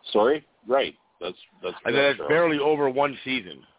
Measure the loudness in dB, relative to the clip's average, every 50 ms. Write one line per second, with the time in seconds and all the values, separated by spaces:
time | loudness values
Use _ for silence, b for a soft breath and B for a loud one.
0 | _ -2 2 2 4 4 2 0 -4 _ _ _ _ 0 0 0 0 -2 -6 _
1 | _ _ _ _ -12 -12 -12 -12 -20 _ _ _ -10 -10 -10 -6 -6 -2 0 2
2 | 2 2 0 0 -2 0 2 2 4 2 2 0 2 0 2 2 0 0 2 0
3 | 0 0 -2 -6 -8 -6 -6 -6 -6 -8 -18 -18 -20 _ _